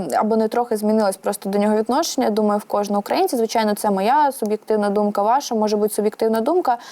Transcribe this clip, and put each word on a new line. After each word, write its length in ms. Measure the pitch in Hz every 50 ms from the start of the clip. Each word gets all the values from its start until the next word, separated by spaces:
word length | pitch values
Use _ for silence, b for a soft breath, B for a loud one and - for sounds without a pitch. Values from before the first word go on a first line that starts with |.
| 185 139 120
або 200 | 214 214 214 226
не 120 | 220 220 220
трохи 280 | - 240 240 240 226
змінилось 400 | 208 208 208 220 220 214 190 190
просто 320 | - - 202 202 - - 196
до 100 | 196 202
нього 180 | 208 214 214
відношення. 540 | 214 226 240 247 302 339 - - 262 240 226
Думаю, 280 | 208 220 214 208 208 208
в 60 | -
кожного 340 | - - 208 208 202 202 202
українця, 380 | 202 - - 302 381 370 285
звичайно, 380 | 233 226 220 - 233 220 208 208
це 160 | - - 208
моя 420 | 196 190 196 226 277 302 294 277
суб'єктивна 580 | 262 - 226 208 214 214 - - 220 214 202 208
думка, 320 | 196 208 208 208 202 202
ваша, 320 | 202 220 247 277 269 - 247
може 220 | 214 214 208 214
бути, 180 | 208 214 208 -
суб'єктивна 460 | - 208 214 - - 220 226 220 226
думка, 380 | 226 285 339 370 330 262 240 240 B B